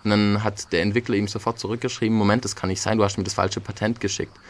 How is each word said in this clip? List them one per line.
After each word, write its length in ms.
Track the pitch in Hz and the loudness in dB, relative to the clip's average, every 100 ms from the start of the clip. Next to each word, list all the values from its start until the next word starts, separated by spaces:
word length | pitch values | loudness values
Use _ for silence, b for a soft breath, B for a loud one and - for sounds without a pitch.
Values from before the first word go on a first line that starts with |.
und 80 | 107 | 2
dann 320 | 104 104 104 | 4 4 2
hat 280 | 107 104 - | 0 -4 -2
der 120 | 85 | 0
Entwickler 320 | 98 110 120 104 | 2 0 0 0
ihm 120 | 104 | 0
sofort 320 | 107 - - | -2 -4 -4
zurückgeschrieben, 560 | 98 120 127 - 110 113 | -4 -4 -4 -2 2 4
„Moment, 300 | 101 113 110 | 4 2 0
das 100 | - | -6
kann 140 | 92 | -4
nicht 100 | 95 | -2
sein, 180 | - 110 | 0 2
du 40 | |
hast 140 | 101 101 | 2 0
mir 60 | |
das 100 | 92 | -4
falsche 260 | - 95 - | 0 -2 -2
Patent 400 | 101 - 107 113 | -8 -4 -2 -2
geschickt.“ 380 | - - - - | -4 -4 -6 -10